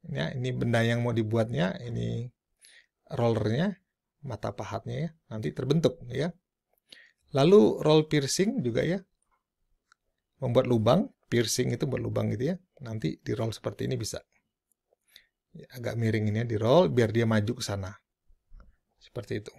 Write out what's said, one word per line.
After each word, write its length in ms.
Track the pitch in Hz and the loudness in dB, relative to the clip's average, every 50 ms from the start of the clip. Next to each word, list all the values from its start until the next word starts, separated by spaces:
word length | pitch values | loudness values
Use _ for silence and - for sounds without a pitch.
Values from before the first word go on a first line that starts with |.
| _ - | _ -10
Ya, 220 | 143 135 147 151 - | -8 -6 -6 -6 -6
ini 160 | 131 123 131 | -6 -4 -4
benda 320 | 123 123 127 120 117 117 | -4 -2 -2 0 2 2
yang 240 | 113 117 117 117 120 | 2 2 0 0 0
mau 80 | 120 117 | 0 0
dibuatnya, 640 | 113 110 107 107 117 110 110 120 135 170 185 - - | 0 -2 0 0 0 0 0 0 -2 -2 -2 -4 -6
ini 480 | 120 120 117 117 117 117 117 117 117 123 _ _ _ _ _ _ _ - - - _ _ _ _ _ _ - | -10 -8 -6 -6 -4 -4 -6 -6 -8 -10 _ _ _ _ _ _ _ -20 -20 -20 _ _ _ _ _ _ -4
rollernya, 640 | - 117 117 117 107 107 107 110 131 170 208 185 - _ _ _ _ _ _ _ _ - | 0 2 2 2 2 0 0 0 0 0 -2 -2 -6 _ _ _ _ _ _ _ _ -14
mata 240 | 135 120 - - 107 | -12 -12 -8 -8 -8
pahatnya 480 | 101 - 110 101 107 101 - 117 120 127 | -8 -8 -10 -8 -8 -8 -8 -8 -6 -6
ya, 120 | 160 170 - _ _ _ | -6 -8 -8 _ _ _
nanti 240 | - 110 110 147 - | -12 -8 -6 -6 -6
terbentuk 480 | - - 123 147 170 151 127 - - 120 120 | -6 -2 0 0 2 2 2 0 0 -14 -10
ya. 240 | 120 123 143 175 175 _ _ _ _ _ _ _ _ _ _ _ - - - _ _ _ _ _ | -6 -4 -4 -4 -6 _ _ _ _ _ _ _ _ _ _ _ -20 -20 -20 _ _ _ _ _
Lalu 480 | - 135 139 165 196 214 220 196 - - | 2 4 6 8 10 10 8 8 4 2
roll 300 | - 156 151 156 156 156 | 4 6 6 6 4 4
piercing 480 | - 151 139 135 - - 190 208 269 254 | 0 0 0 0 0 0 0 0 0 -2
juga 240 | 143 123 113 123 131 | -2 0 0 0 0
ya. 160 | 147 175 196 185 _ _ _ _ _ _ _ _ _ _ _ _ _ _ _ _ _ _ _ _ _ _ _ _ _ _ _ | 0 -2 -4 -6 _ _ _ _ _ _ _ _ _ _ _ _ _ _ _ _ _ _ _ _ _ _ _ _ _ _ _
Membuat 240 | 139 127 120 131 127 123 | -6 2 2 2 4 4
lubang, 320 | 123 113 107 110 131 180 254 269 _ _ _ _ | 2 2 4 4 4 4 2 0 _ _ _ _
piercing 400 | - 117 117 107 - - 127 131 | 0 0 0 0 0 -2 -2 -2
itu 160 | 120 120 - 143 | -2 -4 -4 -4
buat 140 | 123 123 | -4 -4
lubang 320 | 117 113 110 113 110 110 110 | -4 -4 -4 -2 -2 -2 -2
gitu 180 | 107 123 151 | -2 -2 -4
ya. 40 | 190 180 _ _ _ _ 135 | -4 -6 _ _ _ _ -14
Nanti 380 | 117 110 110 - 156 - - | -12 -10 -6 -6 -6 -6 -6
di 100 | _ - | _ -6
roll 220 | 117 120 113 113 110 | -4 -4 -4 -6 -6
seperti 340 | - - - - - 117 120 | -8 -10 -10 -8 -6 -6 -6
ini 80 | 131 | -4
bisa. 240 | 123 110 - - - _ _ _ _ _ _ _ _ _ _ _ _ _ _ _ _ _ _ _ - _ _ _ _ _ _ _ | -4 -6 -8 -10 -12 _ _ _ _ _ _ _ _ _ _ _ _ _ _ _ _ _ _ _ -20 _ _ _ _ _ _ _
Ya, 140 | 170 - _ - 127 | -20 -20 _ -16 -10
agak 180 | 117 117 110 | -8 -6 -4
miring 380 | 113 113 110 110 113 107 107 104 | 0 0 0 0 2 0 0 0
ini 100 | 110 120 | -2 -2
ya, 20 | 117 | -2
di 100 | 113 104 | -2 0
roll 320 | 110 113 131 165 185 170 | 2 4 6 6 6 4
biar 220 | 135 120 117 107 107 | 4 2 2 4 2
dia 100 | 117 117 | 2 2
maju 300 | 110 113 110 104 107 123 | 4 2 2 2 0 -4
ke 80 | - 117 | -6 -6
sana. 300 | - 104 101 95 92 101 - _ _ _ _ _ _ - _ _ _ - - - - _ _ _ _ _ _ | -6 -6 -6 -6 -10 -12 -16 _ _ _ _ _ _ -20 _ _ _ -20 -20 -20 -20 _ _ _ _ _ _
Seperti 400 | _ - _ - 107 - 117 107 | _ -14 _ -12 -10 -8 -10 -10
itu. 120 | 107 - - | -10 -12 -20